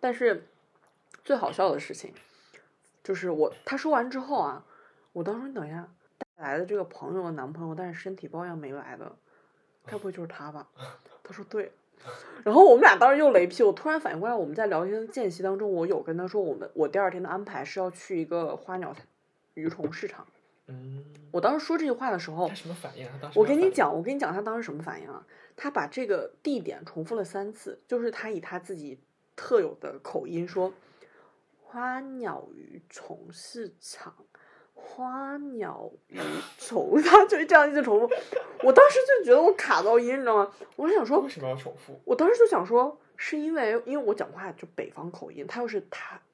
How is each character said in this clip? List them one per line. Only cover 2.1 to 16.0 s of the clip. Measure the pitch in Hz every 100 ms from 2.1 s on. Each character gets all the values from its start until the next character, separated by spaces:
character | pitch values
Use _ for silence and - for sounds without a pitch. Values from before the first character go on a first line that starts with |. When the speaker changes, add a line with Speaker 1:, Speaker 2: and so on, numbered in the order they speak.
| - _ _ _ - _ _ _ _
Speaker 1:
就 | -
是 | 185 180
我， | 156 151 - -
他 | 269
说 | 311
完 | 285 240
之 | 262
后 | 262 277
啊， | 151 139 - _ _ _ _
我 | -
当 | 170
时 | 220
说 | 269
：“你 |
等 | 262 151
一 |
下， | 160 175 _ _ _ - _
带 |
来 | 151 147
的 |
这 | 185
个 | 208
朋 | 170 - - 180
友 |
的 | 175
男 | 156 131
朋 | 160 165
友， |
但 | 160 180
是 | 165
身 | 196 190
体 | 139
抱 | 160 180
恙 | 165
没 | 143
来 | 139 131 127
的， | - - _ _ _ _ _ _
该 | - 214
不 | 196
会 |
就 | 185
是 | 170
他 | - 147
吧？” | 151 147 _ 131 - _ -
他 | -
说 | 190 202
：“对。” | 214 196 _ _ _ - - - -
然 | -
后 | 240
我 | 392 247
们 |
俩 | - 196
当 | 247
时 | 285
又 | 302
雷 | 208 175
劈， | -
我 | 220
突 | - 311
然 | 311
反 | 302
应 | 160
过 | 208
来， |
我 | 240 156
们 |
在 | 156 214
聊 | 165
天 | 185
的 | 214 226
间 | 269 214
隙 | 170
当 | 185 196
中， | 208
我 | 180 170
有 | 175